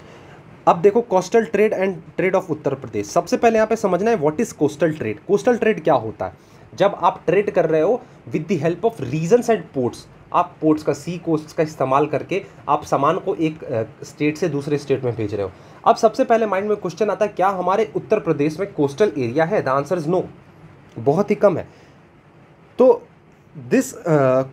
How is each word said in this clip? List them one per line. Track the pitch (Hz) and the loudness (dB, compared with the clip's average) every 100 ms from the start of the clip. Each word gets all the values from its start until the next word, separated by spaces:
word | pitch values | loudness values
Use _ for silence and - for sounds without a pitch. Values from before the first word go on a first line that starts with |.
| - - - - - - 165 | -20 -20 -20 -20 -20 -2 0
अब | 185 | 4
देखो | 202 226 233 | 4 2 2
coastal | 185 175 233 220 | 0 2 0 2
trade | 202 220 | 2 2
and | 185 190 165 - - | 0 -2 -4 -8 -2
trade | 180 185 | 0 0
of | 185 | -2
Uttar | 151 139 | -4 -4
Pradesh। | 135 117 107 98 | -6 -6 -8 -2
सबसे | - - 254 | -2 0 2
पहले | 233 220 | 4 4
यहाँ | 220 | 2
पे | 220 | 0
समझना | 190 175 220 | 0 0 2
है | 220 | 2
what | 147 156 | 0 0
is | 226 | -4
coastal | - 151 - 165 | -2 -2 0 -2
trade। | 156 110 104 - | 0 -6 -6 0
Coastal | 202 247 226 | 0 2 2
trade | 220 180 | 2 0
क्या | 160 | 2
होता | 131 110 - 92 | 2 0 -8 -8
है? | - - - - | -10 -20 -20 -10
जब | 110 196 - | 0 0 2
आप | 240 - - | 0 0 0
trade | 185 208 | 0 2
कर | 190 156 | 0 2
रहे | 156 | 2
हो | 175 247 - - - | 2 0 -6 -20 -8
with | 151 151 | -6 -2
the | 170 | -2
help | 165 170 226 | -2 0 -2
of | - 120 | -4 -6
regions | 156 170 240 233 | -4 2 2 2
and | 208 - 139 | -2 -4 -4
ports, | 117 - - - - | -4 -4 -14 -20 -4
आप | 165 175 - | -2 -2 0
ports | 156 151 | 2 2
का, | 151 | 0
सी | 139 170 165 | -4 -6 -8
कोस्ट | 170 156 - - | -2 -2 -2 -4
का | |
इस्तेमाल | 156 - 131 139 147 | -4 -2 0 2 0
करके | 131 123 127 - - - | -2 -4 -6 -8 -8 -2
आप | 147 | -2
सामान | - 139 143 185 | 0 0 2 0
को | 190 | -2
एक, | 165 160 156 | -2 -2 -4
अ, | - 113 110 - | -4 -4 -4 -10
state | - - 147 151 | -14 -4 -2 0
से | 180 | -2
दूसरे | 143 143 143 | -2 -2 -2
state | 143 131 | 0 -2
में | 127 110 | -2 -4
भेज | 104 | -4
रहे | 101 | -4
हो। | 95 - - - - | -6 -8 -20 -2 0
अब | 233 | 2
सबसे | 226 220 | 2 0
पहले | 240 226 214 | 0 0 0
माइंड | 190 208 | -2 -2
में | 208 | -4
question | 180 - 208 | -4 -4 -2
आता | 185 | -2
है, | 208 | -2
क्या | 202 190 | 0 0
हमारे | 185 180 202 214 180 | 0 0 0 0 -4
Uttar | - 214 | 0 0
Pradesh | 175 143 151 156 | 0 0 -2 -2
में | 196 | -6
coastal | - 139 139 208 143 | -2 -2 2 0 0
area | 117 139 | -2 0
है? | 160 208 | 0 0
The | 135 | 0
answer | 135 143 180 | 0 0 -4
is | 147 | 0
no, | 185 - - - - - - - - | -2 -2 -10 -20 -20 -20 -20 -18 -4
बहुत | 117 160 208 | 0 2 0
ही | |
कम | 202 202 139 | 4 4 2
है। | - - - - - - - - - - - - | -6 -16 -20 -20 -20 -20 -20 -20 -20 -20 -6 4
तो | 254 - - _ _ _ _ 151 | 4 4 0 _ _ _ _ -16
this, | 123 233 | -2 0
uh, | - - 170 151 135 131 135 | 0 -4 2 4 4 2 2